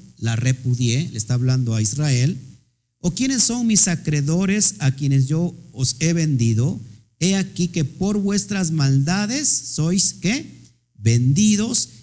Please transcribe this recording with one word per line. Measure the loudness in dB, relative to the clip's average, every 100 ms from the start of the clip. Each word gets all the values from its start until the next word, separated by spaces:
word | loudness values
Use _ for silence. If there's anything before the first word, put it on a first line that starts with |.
| -18 -6
la | -4 -2
repudié?" | -2 -2 -2 0 0 0 -2
Le | -6
está | -4
hablando | 0 0 0 0
a | 0
Israel. | -2 0 0 2 0 -2 -10 -20 _ _ _ _
"¿O | -4
quiénes | -2 0 2
son | 2 2 2
mis | 4 2
acreedores | 0 0 0 2 0 2 2 0 0
a | 0
quienes | 0 2 2 2
yo | 0 -4 -6 -14
os | -4 -4 0
he | 0
vendido? | 0 0 2 2 2 0 -2 -10 -20 _ -2
He | 0 0
aquí | -2 -4 -4
que | -2
por | -4 -2 -2 0
vuestras | 0 -2 -2 -2 -2
maldades | 0 2 2 0 -2 -2 -2 0
sois", | 0 -2 -2 0 2 0
¿qué? | 0 -2 -2 -6 -16 -20 _ _ -4
"Vendidos, | 2 2 4 4 4 4 2 0 -2 -8